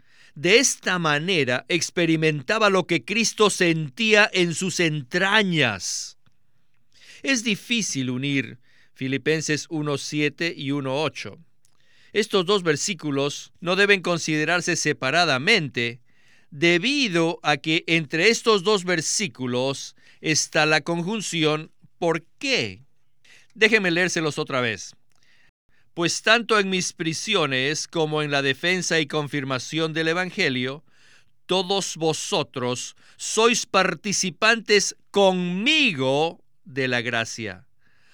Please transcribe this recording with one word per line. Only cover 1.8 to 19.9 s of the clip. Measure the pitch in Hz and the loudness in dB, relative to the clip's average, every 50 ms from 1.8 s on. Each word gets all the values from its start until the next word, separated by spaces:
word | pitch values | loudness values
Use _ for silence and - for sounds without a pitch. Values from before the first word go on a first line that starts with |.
| - - - 185 170 160 160 160 160 156 151 147 - - 214 220 220 202 | -2 -2 -2 0 2 2 2 2 2 0 0 0 -2 -2 0 2 4 4
lo | 190 185 180 | 4 2 2
que | - 175 151 - | 2 -2 -2 -2
Cristo | - 196 226 220 - - - 214 196 | -2 -2 0 0 0 2 4 4 4
sentía | - - 185 170 165 160 156 139 - - 226 220 214 208 208 214 | 4 4 2 2 2 0 -2 -6 -4 -2 2 4 6 6 6 4
en | 190 185 175 175 160 | 4 2 0 0 0
sus | - 190 185 - - | -2 -4 -2 0 0
entrañas. | 175 160 151 151 135 - - 175 185 196 202 220 208 185 170 156 139 117 104 95 - - - - - - - _ _ _ _ _ _ _ _ _ _ _ _ _ _ _ - - - - - - - | 0 0 0 -2 -4 -4 -2 -2 0 2 2 2 2 2 2 2 2 0 0 -4 -6 -8 -8 -8 -10 -12 -16 _ _ _ _ _ _ _ _ _ _ _ _ _ _ _ -20 -20 -20 -20 -18 -6 -2
Es | 294 269 240 214 | -2 -2 0 0
difícil | 233 202 - - - 240 233 185 - - 135 131 123 | -2 -2 -2 -2 -2 -2 -2 -2 -2 -4 -4 -4 -4
unir | 127 127 135 143 139 139 123 117 123 - _ _ _ _ _ _ _ | -4 -4 -4 -2 -2 -2 -4 -6 -10 -18 _ _ _ _ _ _ _
Filipenses | - 135 131 135 135 131 151 156 160 151 - 151 135 - - | -8 -4 -4 -4 -2 0 0 0 0 0 -2 -4 -4 -4 -6
uno | 170 151 147 147 143 135 | -6 -4 -4 -2 -4 -4
siete | - - 151 151 151 147 143 - 170 170 175 | -4 -6 -2 -2 -2 -2 -2 -4 -6 -6 -6
y | - 147 135 | -6 -6 -6
uno | 143 143 135 131 131 143 | -4 -4 -4 -4 -4 -2
ocho. | 156 139 - - - 104 98 - - _ _ _ _ _ _ _ _ _ _ _ _ _ - | -2 -4 -4 -8 -12 -14 -16 -18 -20 _ _ _ _ _ _ _ _ _ _ _ _ _ -2
Estos | - 220 - - 196 180 | -2 -2 0 0 0 0
dos | 165 208 202 | 0 0 0
versículos | 180 165 147 135 - - 202 151 - 151 139 139 139 143 - - - - _ _ | 2 0 0 0 -2 -4 -4 -6 -6 -4 -2 -2 -2 -2 -4 -8 -12 -18 _ _
no | - 165 185 | -4 -2 2
deben | 185 202 196 202 190 | 4 4 4 4 2
considerarse | 160 180 175 160 - - 156 151 151 156 175 180 175 185 170 | 2 0 -2 -2 -2 -2 -2 0 0 0 0 0 0 -2 -2
separadamente, | - - 156 143 - 131 131 139 170 175 160 135 127 139 196 233 202 156 131 - 123 120 117 117 123 - _ _ _ _ _ _ _ _ _ | 0 0 -2 -2 -2 -2 0 2 2 2 2 0 0 2 2 2 2 0 -2 -4 -4 -4 -4 -6 -10 -16 _ _ _ _ _ _ _ _ _
debido | - 143 165 170 170 175 175 247 285 294 269 214 170 170 165 165 175 - | -4 0 2 2 4 4 2 0 0 0 0 2 2 2 2 2 0 -2
a | - 156 147 143 | -2 -2 -2 0
que | - 156 160 175 - - | 0 0 -2 0 0 2
entre | 165 165 160 131 - 160 175 220 | 0 0 0 0 0 2 4 4
estos | 226 - - 233 220 202 165 | 2 2 2 2 2 2 2
dos | 202 214 196 175 | 2 0 0 0
versículos | 180 180 165 147 - - - 214 156 117 - 127 123 120 123 127 135 135 - - - | 0 -2 -2 -2 -2 -2 -2 -4 -4 -6 -8 -6 -4 -2 -2 -2 -2 -4 -6 -10 -14